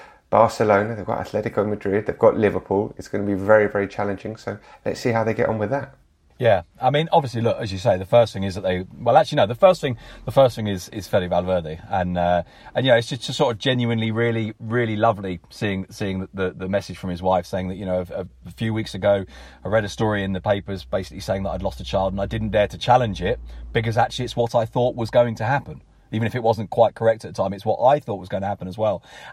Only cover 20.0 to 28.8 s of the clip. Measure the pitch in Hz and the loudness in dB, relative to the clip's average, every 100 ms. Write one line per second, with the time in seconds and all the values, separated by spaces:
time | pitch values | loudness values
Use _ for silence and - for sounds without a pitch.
20 | 110 104 98 95 107 101 95 95 - 98 | 0 0 -2 -2 0 -2 -2 -10 -6 -6
21 | 92 92 101 98 92 90 92 - 90 98 | -6 -8 -4 -4 -4 -6 -6 -8 -4 -2
22 | 95 95 98 110 107 104 101 - - 123 | 0 -2 -4 -4 0 2 0 0 4 4
23 | 117 85 90 95 - - - 117 113 110 | 4 -2 -4 -4 -8 -16 -6 -4 -2 0
24 | - - 123 - 117 123 110 127 123 123 | 0 -2 -6 -2 0 0 0 0 -2 -2
25 | 113 123 120 110 110 139 - - - _ | 0 2 2 0 -2 -2 -4 -14 -20 _
26 | _ 110 113 127 113 113 98 - 110 - | _ -4 -2 0 0 0 0 4 4 4
27 | 113 113 95 87 98 98 107 - 127 147 | 0 0 -4 -4 -4 -2 -2 2 4 4
28 | - 98 92 98 98 98 92 90 | 0 -8 -6 -6 -4 -6 -8 -2